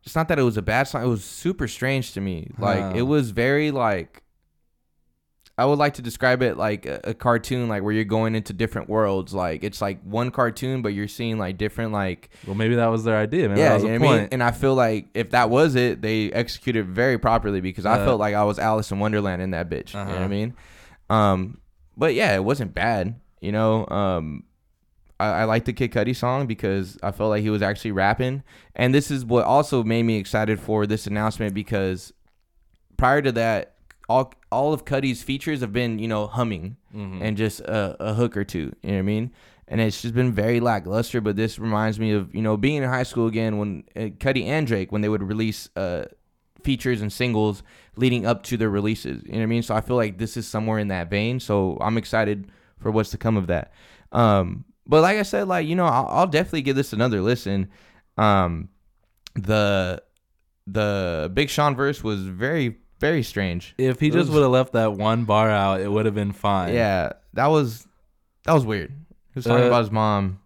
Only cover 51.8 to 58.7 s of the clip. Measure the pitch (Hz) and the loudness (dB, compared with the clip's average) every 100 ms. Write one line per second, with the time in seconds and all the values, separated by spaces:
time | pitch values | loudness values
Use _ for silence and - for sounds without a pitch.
51.8 | 104 113 - 113 104 104 95 - _ _ | 0 -2 0 0 0 -2 -6 -20 _ _
52.8 | - 110 107 - 113 110 87 85 - _ | -2 0 0 -2 0 0 2 -2 -2 _
53.8 | - - _ - 117 101 90 90 - _ | -20 -20 _ 2 6 6 2 -4 -12 _
54.8 | - 151 170 214 196 202 202 180 156 175 | 4 6 6 4 0 -2 0 0 0 2
55.8 | 170 123 131 139 185 151 180 160 139 135 | 2 2 2 2 2 2 0 -2 0 0
56.8 | 135 107 123 107 98 123 - 98 95 _ | 0 0 2 2 2 0 0 -2 -2 _
57.8 | _ _ _ - 107 98 90 82 82 | _ _ _ 2 4 6 4 -2 -8